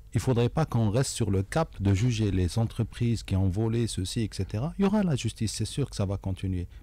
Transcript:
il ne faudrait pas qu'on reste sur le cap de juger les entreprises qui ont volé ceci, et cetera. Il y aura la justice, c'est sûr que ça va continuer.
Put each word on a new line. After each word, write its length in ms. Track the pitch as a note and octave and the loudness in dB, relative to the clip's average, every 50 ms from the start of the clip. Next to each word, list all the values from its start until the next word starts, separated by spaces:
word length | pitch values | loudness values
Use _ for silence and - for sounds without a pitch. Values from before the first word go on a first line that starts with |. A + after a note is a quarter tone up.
| - - - | -10 -6 -4
il 60 | A#2 | -2
ne 20 | |
faudrait 260 | - - B2+ A2+ A#2+ A#2+ | 0 2 2 4 2 2
pas 160 | - - D#3 | 2 0 0
qu'on 240 | - - A#2+ A2+ G#2+ | 0 2 2 2 2
reste 220 | F#2+ B2 C#3 - | 2 2 0 0
sur 180 | - - A#2 G2 | -2 -2 0 2
le 140 | G2 F#2+ G2 | 2 0 0
cap 320 | - - D#3+ E3 - - - | 0 0 -2 -2 -2 -4 0
de 120 | G2 G2+ G2 | 2 4 4
juger 380 | F#2 A2+ B2+ A#2+ G#2+ A2 G2+ | 4 4 2 2 2 2 2
les 260 | F#2 F#2 F#2 F2 - A2+ | 2 2 2 2 2 0
entreprises 640 | A2+ G#2+ - - A#2 - - - A#2+ A#2 A#2 G#2 | 0 0 0 -2 -4 -4 -4 -2 0 0 0 0
qui 140 | - - G2 | -2 0 0
ont 140 | F#2 G2 F#2+ | 2 2 2
volé 380 | F2 G2+ A2+ A2+ A2+ A#2 A#2+ G#2+ | 2 2 0 0 2 0 0 -2
ceci, 340 | - - F#2+ F#2 - B2 | -2 -4 -4 -4 -2 -2
et 80 | A2+ G2+ | -2 -2
cetera. 420 | - - F#2+ - - G#2+ A#2+ E3 E3+ - | -2 -4 -6 -4 -4 -4 -4 -4 0 0
Il 40 | G3 | 2
y 40 | G3 | 2
aura 160 | G3 G#3+ G3+ | 4 2 2
la 140 | F3+ C#3+ A#2 | 2 0 0
justice, 340 | - A2+ - - A2+ G#2+ | 0 -4 -4 -2 -4 -4
c'est 140 | - - G#2+ | -2 -4 -4
sûr 240 | - - - C#3 - | -4 -2 -4 -4 -4
que 80 | - - | -2 -2
ça 80 | G#2 | -2
va 100 | F#2 G2 | -2 -2
continuer. 540 | G2 - G2 F#2+ - - F#2+ F#2 F2+ F2 - - - | -2 -4 -4 -4 -2 -2 -2 -2 -2 -4 -6 -10 -12